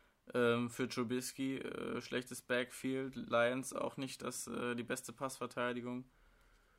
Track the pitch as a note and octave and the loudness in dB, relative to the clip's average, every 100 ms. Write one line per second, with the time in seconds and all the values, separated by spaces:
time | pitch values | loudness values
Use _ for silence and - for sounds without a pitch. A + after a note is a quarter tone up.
0 | _ _ - B2 A#2+ A#2+ A#2+ A#2 B2+ C3 | _ _ -2 4 6 6 2 0 -2 0
1 | A#2 B2 - - C3+ C3+ - - - A#2 | 0 0 -2 -2 -2 -2 -4 -4 -4 -4
2 | - B2 - B2+ - B2 B2 - C3 C3 | -2 -4 -4 -10 0 2 2 -2 -2 0
3 | C3+ B2 - A#2 A#2 B2+ C3 - - - | -2 -4 2 6 6 4 -2 -2 -2 -2
4 | C3 - C3 - - - A#2+ A#2+ A#2 B2+ | -6 -4 -4 -4 -4 -2 0 -2 -2 -4
5 | - - C3+ - B2 - B2 B2 B2 B2 | -4 -6 -6 -4 -4 0 0 0 -4 -6
6 | B2+ - - _ _ _ _ | -8 -20 -20 _ _ _ _